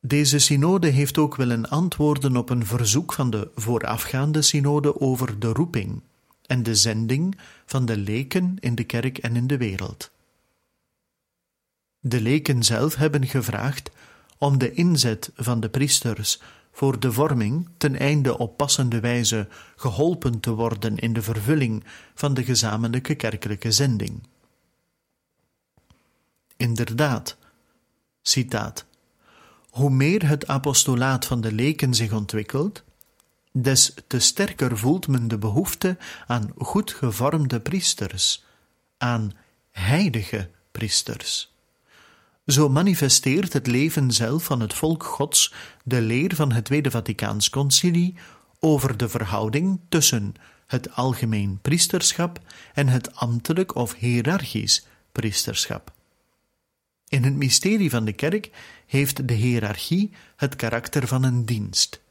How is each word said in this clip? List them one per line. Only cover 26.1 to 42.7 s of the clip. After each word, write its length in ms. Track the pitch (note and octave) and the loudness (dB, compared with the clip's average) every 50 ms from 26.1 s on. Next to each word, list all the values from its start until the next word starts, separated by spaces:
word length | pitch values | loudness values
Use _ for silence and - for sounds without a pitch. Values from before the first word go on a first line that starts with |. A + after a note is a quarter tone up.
| _ _ _ _ _ _ _ _ _ | _ _ _ _ _ _ _ _ _
Inderdaad, 800 | _ B2 A#2+ A#2 A2 A#2+ A2 A2 A#2 D3+ D3 B2 A2 - - - _ _ _ _ _ _ _ _ _ _ _ _ _ _ _ _ _ _ | _ 0 0 0 0 -2 -2 2 2 2 2 2 0 -4 -8 -14 _ _ _ _ _ _ _ _ _ _ _ _ _ _ _ _ _ _
citaat, 640 | - - C3+ B2 - - A2 G#2+ A2 A2+ - - _ _ _ _ _ _ _ _ _ _ _ - - _ _ _ _ | 0 0 0 0 -2 -2 -4 -4 -4 -8 -12 -16 _ _ _ _ _ _ _ _ _ _ _ -20 -20 _ _ _ _
"Hoe 200 | _ A#2+ C3+ C#3+ | _ 0 2 4
meer 380 | C3 C3 C3+ D3+ F3+ G#3+ F3+ D3 | 4 4 4 4 4 4 4 2
het 180 | D3+ C#3+ - | 2 2 0
apostolaat 800 | - C#3 C3+ C3+ D3 C3+ - - - C3 A#2+ B2+ C3 C3 B2 - | -2 -2 -2 0 2 2 2 2 2 2 2 2 2 0 0 0
van 140 | - C3 A#2+ | -2 -2 -2
de 120 | A2 A2+ G#2+ | -2 -2 0
leken 420 | G#2+ A#2+ C#3+ D#3 D3+ - C3 B2 | 0 0 0 0 0 0 0 2
zich 180 | A2 A2+ G#2+ G#2+ | 2 0 0 0
ontwikkelt, 720 | A2 G#2 G2+ - G#2+ G#2+ - - C3+ D3+ G#3 G#3 - _ _ _ _ - _ _ _ _ _ _ _ _ _ _ | -2 -2 -2 -4 -4 -4 -2 -2 -2 -2 -2 -4 -8 _ _ _ _ -20 _ _ _ _ _ _ _ _ _ _
des 420 | C3 A#2+ C3+ C3+ B2+ - - - - - | 0 2 2 4 4 4 2 2 -8 -12
te 120 | _ - B2+ | _ -2 0
sterker 600 | - - - - G3 - - - C#3 B2 A#2+ G#2 | 2 0 2 0 -2 -2 0 -2 0 0 0 0
voelt 300 | G#2 B2+ D#3 F#3 - - | 2 2 2 2 2 0
men 200 | C3+ B2+ A2+ A2+ | 0 2 2 0
de 100 | A2+ G#2+ | -2 -2
behoefte 580 | G2+ A2 G2+ C3+ F#3+ - - - - F#3 F3+ F3 - - - - - | -2 0 0 0 0 0 -4 -2 0 -2 -2 -2 -6 -16 -16 -16 -6
aan 260 | - A#2+ A#2+ G#2 G#2 - - | -4 -2 -2 -2 -4 -8 -8
goed 340 | - - - G3 G#3+ - - | -10 -4 -2 -2 -2 -2 -6
gevormde 680 | - - B2 G#2+ F#2+ A#2+ C#3 D3 D#3+ D3+ C3 A#2+ A#2 | -4 -2 -2 -2 0 0 0 2 2 0 0 -2 -2
priesters, 840 | G#2+ - D3+ F#3+ F3 - - - G#2+ F#2+ - G2 - - - - _ _ _ _ _ _ _ _ _ _ _ _ | -2 -2 -4 -2 -2 -2 -2 -2 -4 -8 -4 -2 -2 -2 -2 -4 _ _ _ _ _ _ _ _ _ _ _ _
aan 340 | - B2 A#2+ A2+ A2 G#2 F#2+ - _ _ _ _ _ _ | -2 0 0 0 -2 -4 -6 -10 _ _ _ _ _ _
heilige 800 | _ - F2+ G2 B2 E3 G#3 F#3 A2+ A#2 G2+ - - G#2+ F#2+ F2 _ _ _ _ | _ -4 0 2 2 2 2 2 0 -2 -4 -2 -4 -6 -6 -6 _ _ _ _
priesters. 840 | _ - A2 G#2+ - - - - - - - - - - - - _ _ _ _ _ _ _ _ _ - - - _ _ _ _ _ _ _ | _ -8 -6 -2 -2 -2 -2 -4 -10 -10 -8 -6 -6 -6 -8 -10 _ _ _ _ _ _ _ _ _ -20 -20 -20 _ _ _ _ _ _ _
Zo 220 | - C#3 C3+ D3+ | 2 4 4 4
manifesteert 840 | C#3+ | 4